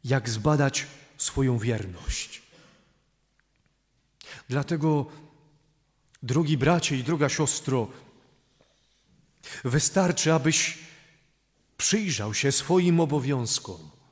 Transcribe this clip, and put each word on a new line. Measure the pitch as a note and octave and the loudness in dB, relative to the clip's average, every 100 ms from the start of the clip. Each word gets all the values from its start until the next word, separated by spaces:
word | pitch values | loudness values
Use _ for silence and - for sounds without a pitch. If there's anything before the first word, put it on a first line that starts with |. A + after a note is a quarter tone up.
jak | A#2+ C3+ A2 | 0 -2 0
zbadać | A2 D3 D3 C#3 - - - - - | -2 0 2 2 -2 -8 -16 -20 -6
swoją | - - C3 A#2 | -4 0 0 0
wierność. | A#2 A2 F#2+ F2 - - - - _ - - _ _ _ _ _ _ _ _ _ _ _ _ _ _ _ - - - | -2 -4 -6 -8 -8 -6 -8 -14 _ -20 -20 _ _ _ _ _ _ _ _ _ _ _ _ _ _ _ -20 -20 -6
Dlatego, | C3 C3+ E3 D#3 D3+ B2+ - - _ _ _ _ _ _ _ _ _ | -4 -2 0 2 0 -2 -12 -20 _ _ _ _ _ _ _ _ _
drogi | A#2 C3+ D3+ D3+ | -2 0 2 2
bracie | C3 F3 - C3+ | 4 2 0 -2
i | |
droga | B2 D#3+ C#3+ | -2 0 0
siostro, | - D3+ - - B2+ G#2+ - - _ _ _ _ _ _ _ _ _ _ _ _ _ - - | 2 -2 -2 -2 -2 -2 -10 -20 _ _ _ _ _ _ _ _ _ _ _ _ _ -18 -8
wystarczy, | B2+ C#3 - G3 F3+ - D#3 | 0 2 2 2 2 2 2
abyś | D#3+ C#3+ D#3 - - - - _ _ _ _ _ _ _ - | 4 4 2 0 -6 -16 -20 _ _ _ _ _ _ _ -4
przyjrzał | - G#3+ G3+ B2+ G#2+ | 0 0 0 -2 -4
się | G#2 C#3 | 0 2
swoim | C3+ - F#3 F3 E3 | 2 4 4 6 4
obowiązkom | D#3+ D3 C3 C#3 A#2 - - E2+ D#2 - _ | 4 0 0 -2 -2 -4 -6 -16 -20 -20 _